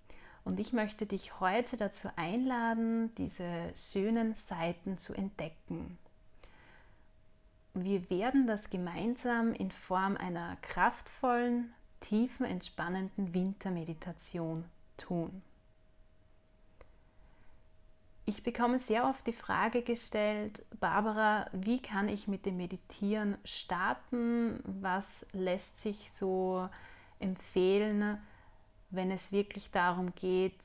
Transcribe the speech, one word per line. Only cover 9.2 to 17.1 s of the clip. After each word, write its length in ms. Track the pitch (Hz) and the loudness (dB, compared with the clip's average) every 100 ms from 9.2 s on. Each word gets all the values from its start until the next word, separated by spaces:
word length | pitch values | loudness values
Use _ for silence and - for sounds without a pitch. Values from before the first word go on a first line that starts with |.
| 247 233 226 | 0 2 2
in 180 | - 190 | 2 -2
Form 460 | - - 185 190 196 | -6 -2 2 2 0
einer 400 | 180 170 170 180 | -2 -4 -4 -8
kraftvollen, 1120 | - - 202 - - - 254 240 240 240 233 - - - | -6 4 4 4 -6 0 4 4 4 2 0 -8 -20 -18
tiefen, 440 | - 214 247 - 240 | 0 2 4 2 -2
entspannenden 880 | 185 - - 165 185 190 - 190 | -2 -6 -4 -2 -2 -2 -2 0
Wintermeditation 1300 | 180 190 196 196 180 165 160 180 165 - 175 165 160 170 - - - | 2 2 0 -2 -2 -4 -6 -8 -10 -8 -4 -2 -4 -6 -14 -20 -14
tun. 440 | - 175 165 190 - - - - - - - - - - - - - - - - - | -4 -2 -2 -6 -16 -20 -20 -20 -20 -20 -20 -20 -20 -20 -20 -20 -20 -20 -20 -20 -20